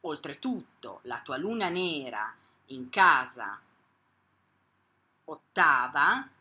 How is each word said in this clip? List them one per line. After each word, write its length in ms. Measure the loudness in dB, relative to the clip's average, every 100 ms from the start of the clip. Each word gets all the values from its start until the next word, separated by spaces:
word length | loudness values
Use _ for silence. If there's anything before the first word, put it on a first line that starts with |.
Oltretutto, 1000 | -8 -8 -8 -8 -6 -6 -8 _ -16 -14
la 160 | -10 -10
tua 160 | -6 -6
luna 320 | -4 -2 -2
nera 640 | 0 -2 -2 -6 -6 -8 -10 _ _ _
in 220 | -14 -6
casa 720 | 4 6 6 0 -8 -12 -12 _ _ _ _ _ _ _ _ _ _ _ _ _ _ _ _
ottava 1040 | -16 -16 _ 4 6 6 2 2 2 2 -4 _